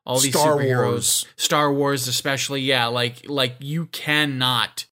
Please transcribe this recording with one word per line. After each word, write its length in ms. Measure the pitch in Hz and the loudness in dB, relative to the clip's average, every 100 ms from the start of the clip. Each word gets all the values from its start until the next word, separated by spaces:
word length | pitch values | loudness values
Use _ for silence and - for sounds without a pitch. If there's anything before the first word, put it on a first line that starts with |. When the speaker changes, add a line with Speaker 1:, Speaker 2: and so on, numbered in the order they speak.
| - | -2
Speaker 1:
all 100 | 127 | 0
these 180 | 135 147 | 2 4
Speaker 2:
Star 180 | 151 143 | 4 4
Speaker 1:
superheroes, 300 | 135 127 123 | 2 2 0
Speaker 2:
Wars. 360 | 120 - - - - | 0 -2 -2 -4 -4
Speaker 1:
Star 360 | - 151 147 | 0 2 2
Wars 360 | 143 139 139 127 | 2 0 0 -2
especially, 520 | 123 147 131 135 139 | -4 -2 -2 -2 -2
yeah, 240 | 131 131 117 | 0 2 2
like, 420 | 123 120 123 - | 0 -2 -4 -6
like, 280 | 143 127 123 | -2 -2 -4
you 260 | 139 165 160 | -6 -6 -6
cannot 1000 | - 156 151 147 131 127 120 104 - - | -6 -2 0 0 0 0 0 -2 -6 -14